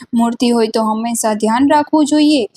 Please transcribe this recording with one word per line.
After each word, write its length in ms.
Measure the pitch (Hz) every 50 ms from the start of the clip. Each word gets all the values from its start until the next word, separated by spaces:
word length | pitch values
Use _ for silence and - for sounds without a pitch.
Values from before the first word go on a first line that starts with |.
| 247 - -
મૂર્તિ 340 | 233 233 233 233 - 247 240
હોય 200 | 240 233 226 214
તો 120 | - 226 220
હંમેશા 520 | 214 220 220 226 240 233 226 - 220 214
ધ્યાન 360 | 208 214 214 220 247 277 285
રાખવું 340 | 311 294 294 - - 311 302
જોઈએ 380 | 277 302 302 302 294 302 277 - - _